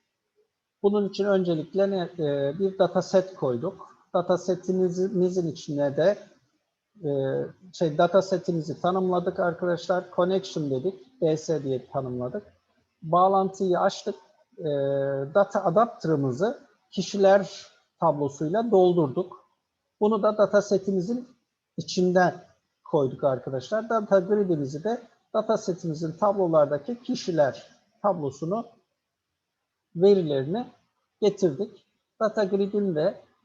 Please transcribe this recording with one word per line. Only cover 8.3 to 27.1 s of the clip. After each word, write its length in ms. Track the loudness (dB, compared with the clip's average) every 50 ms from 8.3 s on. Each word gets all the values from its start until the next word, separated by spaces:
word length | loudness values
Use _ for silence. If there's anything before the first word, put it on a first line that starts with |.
| 0 -2 -2 -2 -4 -2 -4 -6 -6 -4
tanımladık 580 | -2 -2 0 0 0 0 0 0 -2 -2 -2 -2
arkadaşlar. 640 | -2 -2 -2 -2 -2 -4 -4 -2 -2 -2 -2 -2 -4 -4 -2
Connection 560 | 0 0 0 0 -2 -4 -4 -6 -6 -4 -2
dedik. 500 | -2 -2 -2 -4 -6 -8 -12 -20 _ _
D 160 | 0 0 0 0
S 260 | -2 -2 -4 -2 -2
diye 220 | -2 -4 -4 -6
tanımladık. 680 | -6 -6 -6 -6 -6 -6 -6 -6 -6 -8 -10 -12 -14 _ _ _ _ _ _ _ _ _ _
Bağlantıyı 800 | -4 0 2 4 4 4 4 2 2 0 -2 -2 -2 0 2 2
açtık. 360 | 2 0 0 -2 -6 -8 -10 -10 -14 _ _ _ _ _ _ -8
E, 120 | -6 -4 -2 -2 -2 -2 -2 -2 -2 -2 -2 -4 -6 -2 0
data 320 | 2 2 2 0 -2 0
adapter'ımızı 1000 | 2 4 4 2 2 0 -4 -2 0 0 2 2 0 0 0 -2 -2 -2 -6 -12 _ _ _ _ _
kişiler 760 | -6 -6 -6 -4 0 4 6 6 6 6 4 0 -6 -14 -18 -20 _ _ _ _ _ _
tablosuyla 720 | 0 2 2 2 -2 -4 -4 -4 -4 -2 0 0 0 4
doldurduk. 760 | 4 6 6 6 6 4 2 2 0 -4 -6 -6 -10 -18 _ _ _ _ _ _ _ _ _ _ _ _
Bunu 240 | 0 0 2 2 2
da 140 | 0 2 2
data 240 | 2 4 4 2
setimizin 680 | 2 2 0 0 0 0 -2 -2 -2 -2 -4 -6 -8 -10 _ _ _ _ _ _ _ _ _ -12
içinden 680 | -10 -6 -2 0 2 4 4 4 4 4 2 -2 -10 -20 _ _ _ _ _ _ _
koyduk 400 | -2 0 2 2 0 0 -2 -2
arkadaşlar. 640 | -2 -2 -2 -4 -6 -8 -8 -6 -4 -4 -4 -2 -2
Data 300 | -2 -2 0 2 2 2
grid'imizi 640 | 4 2 0 0 2 0 0 0 -2 -4 -6 -6 -4
de 180 | -4 -4 -4 -8 -12 _ _ _ _ -4
data 240 | -4 -2 0 -2 -2
setimizin 540 | -2 -4 -6 -4 -6 -6 -6 -6 -6 -8
tablolardaki 920 | -4 -2 -2 0 0 0 0 2 4 4 4 4 2 -2 -4 -6 -10 -8 -6
kişiler 640 | -6